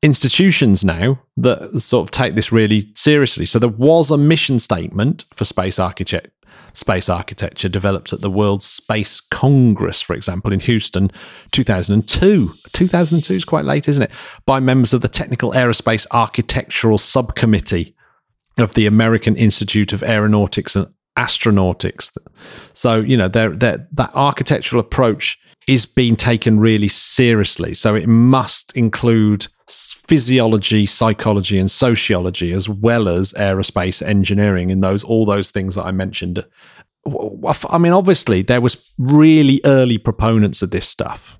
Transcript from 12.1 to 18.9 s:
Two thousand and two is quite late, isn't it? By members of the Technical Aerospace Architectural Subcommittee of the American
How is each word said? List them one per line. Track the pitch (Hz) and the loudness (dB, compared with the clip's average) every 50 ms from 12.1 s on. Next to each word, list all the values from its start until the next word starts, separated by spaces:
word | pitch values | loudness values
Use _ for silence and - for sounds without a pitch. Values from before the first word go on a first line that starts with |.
| - - - 196 208 185 117 82 - - - - - | -2 2 2 4 4 4 2 0 -4 -10 -20 -12 -4
Two | - 185 | -2 -2
thousand | 180 - 170 175 151 160 170 | 0 2 0 0 2 0 0
and | 151 | 0
two | - 185 | 0 -4
is | 185 165 | -4 -4
quite | - - 151 147 | -2 -4 -4 -2
late, | 139 139 147 143 - | -2 -2 -2 0 0
isn't | 147 143 117 | 0 0 0
it? | - - - - - - - - | -2 -4 -12 -20 -20 -20 -10 -2
By | - 135 135 | -2 0 2
members | 131 127 127 131 123 117 - | 2 2 4 4 4 2 2
of | 123 - | 0 -2
the | 110 | -2
Technical | - - - - 127 - - 117 - | -4 -4 -4 -4 -6 -4 -4 -2 0
Aerospace | 131 127 120 113 - - - 113 107 - - | 2 2 2 0 0 0 -2 -2 -2 -2 -2
Architectural | - 120 113 113 - - 117 - - - - - - - - 113 107 | 0 0 0 0 -2 -4 -4 -2 -2 -6 -4 -6 -8 -2 2 2 2
Subcommittee | 101 - - - 135 127 113 - - - 113 107 98 - - - 87 85 - _ _ _ _ _ _ _ _ _ _ _ _ _ | 2 2 0 0 -2 -2 -2 -4 -2 0 2 2 2 0 -2 -4 -4 -4 -6 _ _ _ _ _ _ _ _ _ _ _ _ _
of | - 120 104 - | -2 -2 0 2
the | - 110 | 2 2
American | 104 | 4